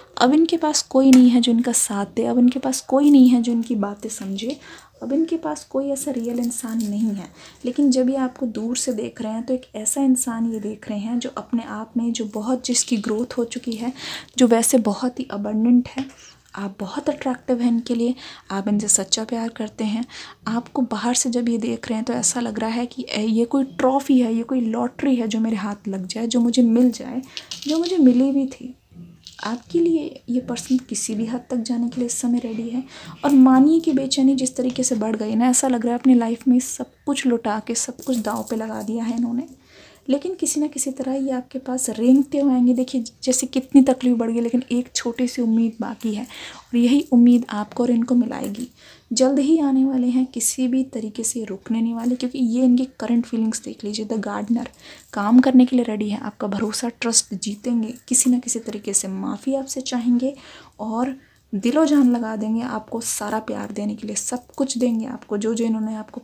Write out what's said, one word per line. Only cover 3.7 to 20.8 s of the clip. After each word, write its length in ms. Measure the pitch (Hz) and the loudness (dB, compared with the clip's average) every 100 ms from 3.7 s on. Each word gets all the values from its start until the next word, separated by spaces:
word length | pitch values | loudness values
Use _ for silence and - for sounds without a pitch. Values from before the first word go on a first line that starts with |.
| 214 | -2
बातें 320 | 202 208 220 | -4 -6 -12
समझे, 480 | - 190 196 226 302 - - - _ | -10 -8 -8 -8 -10 -14 -20 -20 _
अब 100 | 233 | -4
इनके 240 | 285 320 330 | -2 0 -2
पास 260 | 311 302 - | -6 -8 -6
कोई 240 | 269 277 | -4 -4
ऐसा 200 | 269 294 | -4 -4
real 280 | 247 233 240 | -6 -4 -4
इंसान 400 | 233 - 226 226 | -4 -6 -6 -4
नहीं 340 | 208 208 220 | -2 -2 -2
है। 140 | 196 - - - - | -4 -10 -18 -20 -10
लेकिन 260 | 247 247 285 | -6 0 2
जब 180 | 254 254 | 4 2
ये 60 | 269 | 0
आपको 280 | 254 - 247 | -2 -4 -6
दूर 280 | 214 226 247 | -4 -6 -4
से 160 | - | -4
देख 280 | 214 233 - | -4 -6 -8
रहे 100 | 220 | -8
हैं, 120 | 226 | -6
तो 100 | 254 | -4
एक 160 | 254 - 220 | -6 -6 -8
ऐसा 240 | 220 277 | -6 0
इंसान 500 | 269 254 247 226 226 | 2 2 0 -4 -4
ये 80 | 220 | -4
देख 280 | 208 208 - | -8 -10 -8
रहे 100 | 208 | -6
हैं 200 | 220 240 | -4 -4
जो 120 | 247 - | -4 -8
अपने 260 | - 233 | -4 -4
आप 280 | 226 214 226 233 | -4 -10 -8 -4
में, 160 | 233 | -2
जो 120 | 233 214 | -4 -6
बहुत, 400 | 214 214 254 - | -6 -4 -2 -2
जिसकी 300 | 247 - 220 | -2 0 -2
growth 400 | 214 214 247 - | -2 -4 -4 -4
हो 60 | 233 | -4
चुकी 260 | 247 247 | -6 -8
है, 200 | 220 240 - - - - - | -6 -6 -8 -10 -14 -6 2
जो 80 | 247 | 6
वैसे 300 | 233 226 254 | 6 4 2
बहुत 400 | 214 202 247 - | 2 -2 -4 -6
ही 80 | 254 | -8
abundant 580 | 202 208 214 233 247 - | -8 -4 0 4 4 2
है, 200 | 262 269 - - _ _ | -6 -10 -14 -20 _ _
आप 220 | - 196 196 | -12 -10 -10
बहुत 280 | 190 285 302 | -10 -4 -4
attractive 500 | 285 269 247 - 240 | -4 -4 -6 -4 0
हैं 80 | 240 | 0
इनके 260 | 233 240 | 0 -2
लिए, 200 | 233 233 247 - - - | -2 -2 -2 -10 -18 -8
आप 180 | 196 202 | -6 -2
इनसे 200 | 208 208 | 0 0
सच्चा 360 | - 190 - | -2 0 -4
प्यार 240 | 220 233 226 | -4 -6 -6
करते 340 | - 214 - | -8 -10 -6
हैं। 200 | 220 220 247 - - - - | -4 -4 -6 -12 -18 -12 -6
आपको 340 | 233 240 - | -6 -4 -4